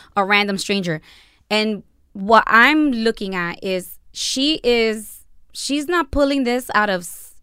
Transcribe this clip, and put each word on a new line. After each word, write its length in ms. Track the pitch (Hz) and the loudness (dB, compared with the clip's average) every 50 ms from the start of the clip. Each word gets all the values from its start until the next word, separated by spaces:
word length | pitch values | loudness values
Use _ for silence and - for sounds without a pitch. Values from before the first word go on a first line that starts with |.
| - - - | -18 -8 -4
a 80 | 202 196 | -2 0
random 320 | 190 208 202 208 202 196 | 2 4 2 2 2 -2
stranger." 440 | 190 - - 202 202 180 175 156 156 - - - - _ _ _ _ _ - | -4 -2 -2 -2 -2 -2 -4 -6 -6 -8 -14 -20 -20 _ _ _ _ _ -2
And 340 | 214 214 214 220 214 190 - _ _ _ _ _ - | -2 0 0 -2 -4 -6 -10 _ _ _ _ _ -14
what 300 | 202 196 202 226 220 - | -6 0 4 4 4 6
I'm 440 | - - 226 240 269 302 311 302 294 | 6 4 6 6 6 4 4 2 2
looking 440 | 247 226 226 226 220 - 208 190 190 | 0 0 0 -2 -2 -2 -6 -6 -4
at 280 | 180 175 170 - - - | -4 -4 -6 -6 -6 -6
is 360 | 196 185 185 180 - - - _ - - | -4 -4 -4 -6 -8 -16 -20 _ -18 -12
she 460 | - - - - 262 269 294 320 - - | -8 -6 -4 -2 0 0 0 0 0 0
is, 640 | 240 240 233 226 220 214 220 214 - - - - - - - - - - | 0 2 2 2 0 -2 -4 -8 -14 -18 -20 -20 -20 -20 -20 -20 -20 -14
she's 340 | - - - 269 294 294 | -10 -6 -4 -4 -4 -2
not 240 | 277 359 339 330 - | -2 -2 -2 -2 0
pulling 320 | - 277 285 277 285 277 262 | 0 2 2 2 2 0 0
this 280 | 240 240 254 247 - - | 0 -2 -2 -2 -2 0
out 160 | 208 208 202 | 0 0 0
of 120 | 190 180 | -2 -4
s-, 340 | 175 - - - - - - - | -6 -10 -16 -18 -18 -20 -20 -16